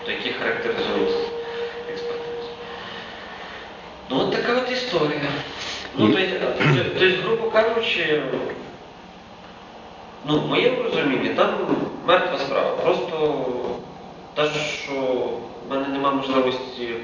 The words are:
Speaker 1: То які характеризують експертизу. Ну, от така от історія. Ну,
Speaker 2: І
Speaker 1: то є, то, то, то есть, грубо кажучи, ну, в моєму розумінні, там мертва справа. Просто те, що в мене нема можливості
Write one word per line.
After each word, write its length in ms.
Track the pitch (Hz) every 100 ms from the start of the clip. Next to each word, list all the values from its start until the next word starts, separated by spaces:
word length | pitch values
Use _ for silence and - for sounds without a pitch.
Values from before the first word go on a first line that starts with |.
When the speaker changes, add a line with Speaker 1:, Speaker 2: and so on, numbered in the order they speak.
Speaker 1:
То 60 | -
які 200 | 104 -
характеризують 800 | - - - 117 104 101 - - - - - - - - 480 480
експертизу. 580 | 480 480 480 480 480 480 480 - 480 - - - - - - - - - - - - -
Ну, 60 | 262
от 120 | 202
така 260 | 226 240 247
от 140 | 247
історія. 480 | 247 - 175 151 147 139 143 - - - - - -
Ну, 100 | 107
Speaker 2:
І 40 |
Speaker 1:
то 60 | 101
є, 60 | -
то, 200 | - -
то, 520 | - 147 131 - -
то 60 |
есть, 120 | 185 185
грубо 260 | 202 226 226
кажучи, 720 | 220 226 226 - 175 160 151 131 123 120 - - - - - - - - - - - - - - - - - 151
ну, 140 | 151
в 60 | -
моєму 340 | 170 240 247
розумінні, 460 | - - 143 120 -
там 260 | - 202 - - 123 - - 165
мертва 320 | 180 - -
справа. 320 | - - -
Просто 760 | - - - - 160 151 - 127 123 123 120 - - - - -
те, 100 | - 151 151 151 -
що 80 | 143 139 131 123 - 120 - - -
в 20 |
мене 180 | 135 139
нема 240 | 139 139
можливості 760 | 135 135 131 127 127 - 120 120 117